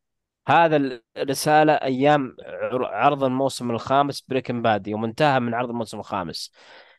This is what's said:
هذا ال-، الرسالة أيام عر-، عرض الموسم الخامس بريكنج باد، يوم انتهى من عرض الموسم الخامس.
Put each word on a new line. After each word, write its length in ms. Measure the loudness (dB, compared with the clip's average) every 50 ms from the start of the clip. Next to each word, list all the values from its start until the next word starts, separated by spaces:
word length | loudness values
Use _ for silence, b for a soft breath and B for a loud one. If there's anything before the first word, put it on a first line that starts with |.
| _ _ _ _ _ _ _ _ _ 2
هذا 280 | 4 4 4 4 4
ال-، 260 | 2 0 -2 -6 -10 _ _ _
الرسالة 560 | -6 -4 -4 -4 -2 0 4 4 6 6 6
أيام 640 | 4 2 0 -2 -2 2 4 4 4 4 2 -4 -8 -14
عر-، 440 | -16 -14 -8 -6 -4 -2 -2 -2 -2
عرض 400 | -4 -2 2 2 2 2 2 0
الموسم 460 | 0 0 0 0 -2 -2 -4 -4 -4
الخامس 500 | -4 -4 -2 2 2 2 2 2 -2 -8
بريكنج 440 | -8 -4 -4 -4 -2 -4 -4 0 0
باد، 220 | 0 0 0 -2
يوم 180 | -6 -6 -4 -4
انتهى 360 | -6 -2 0 0 2 2 0
من 140 | -2 -2 -4
عرض 140 | -4 -6 -6
الموسم 300 | -6 -8 -8 -8 -10 -14
الخامس. 540 | -10 -8 -6 -6 -6 -6 -10 -12 -14 -16 b b b b b b b b b